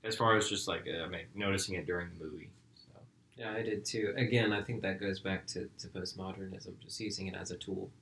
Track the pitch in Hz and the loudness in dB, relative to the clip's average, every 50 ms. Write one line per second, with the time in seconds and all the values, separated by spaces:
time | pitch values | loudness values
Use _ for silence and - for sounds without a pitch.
0 | - 113 110 - 120 113 110 107 107 - 104 92 - 98 85 82 - - 82 82 | -4 -4 2 6 8 8 8 8 6 4 0 0 0 0 -2 -2 -2 -2 -2 -2
1 | 82 87 90 82 82 - - 101 101 98 98 95 - - 92 87 76 90 87 87 | -2 -2 -4 -6 -6 -8 -4 0 2 2 4 2 2 0 -2 -2 0 0 0 0
2 | 87 87 85 82 80 78 76 76 80 - - - _ - - - - - - - | 0 -4 -8 -8 -8 -8 -8 -10 -12 -14 -18 -20 _ -20 -20 -20 -20 -20 -20 -20
3 | - - _ _ _ _ - - 117 110 110 113 113 113 107 98 - - - 113 | -20 -20 _ _ _ _ -12 -8 -6 -4 -2 -2 0 0 0 -2 -2 -2 0 2
4 | 107 101 101 - 120 - 123 120 113 107 104 104 101 - 117 101 98 95 95 95 | 2 2 4 4 4 6 6 6 6 6 4 2 0 -2 -4 -2 0 -2 -2 0
5 | 101 98 92 - - 95 95 92 - - - 92 - - - - - - - 92 | 0 -2 -2 0 0 0 -2 0 -2 -4 -4 -4 -6 -6 -10 -12 -14 -8 -6 -6
6 | 90 - - 98 95 95 92 95 95 95 92 - - 92 92 - - - - - | -6 -6 -6 -6 -6 -6 -6 -6 -8 -8 -8 -10 -10 -12 -14 -14 -14 -12 -8 -4
7 | 110 104 101 - 95 95 92 92 90 92 90 - - 98 95 95 - - - - | -4 -4 -2 -2 -4 -4 -4 -4 -6 -6 -6 -6 -4 -4 -4 -4 -4 -8 -12 -20